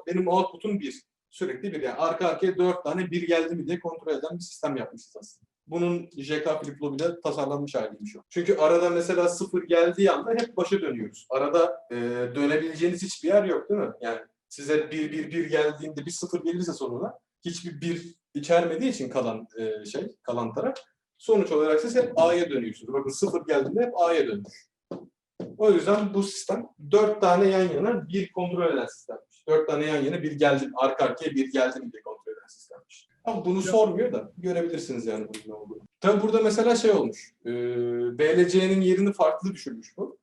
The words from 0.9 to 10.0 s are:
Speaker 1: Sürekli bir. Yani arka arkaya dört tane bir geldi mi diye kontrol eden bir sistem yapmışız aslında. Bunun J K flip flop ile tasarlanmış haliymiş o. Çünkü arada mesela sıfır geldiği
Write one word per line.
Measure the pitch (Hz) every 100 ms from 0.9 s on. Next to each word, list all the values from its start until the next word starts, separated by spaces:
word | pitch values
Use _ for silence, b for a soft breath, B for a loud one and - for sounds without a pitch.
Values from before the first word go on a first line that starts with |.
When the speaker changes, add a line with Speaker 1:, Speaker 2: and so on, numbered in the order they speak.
| - _ _ _
Speaker 1:
Sürekli | - 185 - 202
bir. | 156
Yani | 131 -
arka | 165 165 180
arkaya | 156 185 180
dört | 180 180
tane | 196 190 175
bir | 175 170
geldi | 165 160 170
mi | 135
diye | 175
kontrol | 170 165 160
eden | 139 156
bir | 175
sistem | 175 - 147 135
yapmışız | 110 117 - -
aslında. | - _ _ _ -
Bunun | 170 175 175 - 139
J | 139 151
K | 156 156
flip | 143 139
flop | 147 135
ile | 170 170
tasarlanmış | 160 147 135 143 139 123
haliymiş | 107 - - -
o. | _
Çünkü | 175 180 175
arada | 156 170 175
mesela | 170 170 175 175
sıfır | - 190 180
geldiği | 170 170 175 175